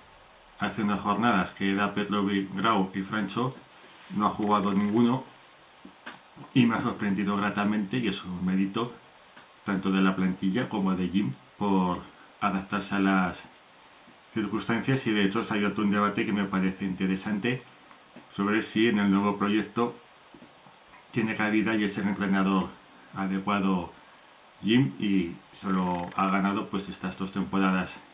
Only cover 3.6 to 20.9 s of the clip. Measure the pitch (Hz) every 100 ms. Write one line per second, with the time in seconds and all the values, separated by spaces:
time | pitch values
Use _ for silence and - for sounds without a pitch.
3.6 | - - - - - 95 101 - 104 104
4.6 | 98 98 104 110 120 127 - - - -
5.6 | - - - - - - - - 143 131
6.6 | 117 110 117 98 104 98 98 101 104 101
7.6 | 104 107 98 131 110 92 92 87 92 95
8.6 | 95 113 120 - - - - - - -
9.6 | - 98 98 95 95 92 92 90 98 107
10.6 | 127 107 95 92 90 92 104 131 - -
11.6 | 101 95 90 87 - - - - 104 95
12.6 | 95 101 - 101 98 95 90 87 - -
13.6 | - - - - - - - 117 101 107
14.6 | - 113 98 135 120 104 98 113 104 104
15.6 | 101 95 101 101 104 101 113 101 95 95
16.6 | 92 - 98 92 95 95 107 104 117 127
17.6 | - - - - - - - - 101 110
18.6 | 107 110 117 104 101 98 101 101 101 107
19.6 | 98 - 120 - - - - - - -
20.6 | - - -